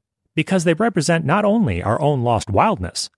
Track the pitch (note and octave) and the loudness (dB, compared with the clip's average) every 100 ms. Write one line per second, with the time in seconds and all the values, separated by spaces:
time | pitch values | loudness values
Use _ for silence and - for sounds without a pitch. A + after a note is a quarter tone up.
0 | _ _ _ D#3+ - F#3+ E3 D#3+ A3+ F3+ | _ _ _ -4 0 0 2 2 0 0
1 | D3+ E3 C#3 G3 G#3 A#3 D3 F2 G2 A#2 | 0 0 0 0 2 2 0 0 -2 0
2 | D3 C3+ A#2+ A2 - G2 G#3 E3 E2+ - | 0 0 0 0 0 0 0 0 -6 -8
3 | - | -12